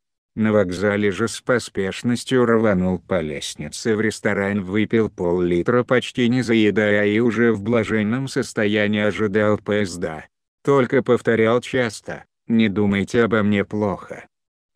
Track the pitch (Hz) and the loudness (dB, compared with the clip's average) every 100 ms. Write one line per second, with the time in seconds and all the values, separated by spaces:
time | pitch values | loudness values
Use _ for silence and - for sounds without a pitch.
0 | _ _ _ - 110 107 92 87 101 101 | _ _ _ -2 2 2 2 0 0 2
1 | 104 90 110 - - 123 - - 95 - | 0 0 -4 -4 -2 -2 -2 -6 -6 -4
2 | 120 120 - 131 117 113 110 95 90 90 | -4 -4 0 2 4 4 2 2 0 -2
3 | - 92 80 71 - - 76 - 123 107 | -2 -4 -4 -8 -10 -10 -12 -6 -2 0
4 | 110 - 110 101 98 101 92 104 104 113 | 0 -2 -2 -2 -2 -2 -2 -2 0 0
5 | 104 - 90 90 87 87 85 123 120 123 | 0 -2 -2 0 0 0 0 0 2 0
6 | - - 120 127 113 113 107 98 104 104 | 0 -2 0 0 2 2 4 2 2 2
7 | 104 107 123 107 117 107 101 117 107 110 | 2 2 2 2 2 0 0 0 0 -2
8 | 104 123 135 - 117 - 104 107 104 104 | -2 -2 -4 -6 -6 -2 0 0 0 0
9 | 104 95 107 104 107 104 - 104 98 87 | 0 0 0 2 2 0 0 -2 -2 -6
10 | 87 78 - _ _ _ - 139 123 135 | -8 -8 -16 _ _ _ 0 2 2 0
11 | 113 117 - 113 113 120 - 131 120 - | 2 0 2 2 2 2 -2 -2 -2 -6
12 | - 78 - _ - 113 110 98 104 101 | -14 -14 -16 _ -2 2 2 2 0 0
13 | 92 120 113 110 104 104 95 104 104 87 | 0 0 2 2 0 0 -2 -2 -4 -4
14 | - - - _ _ _ _ | -10 -16 -18 _ _ _ _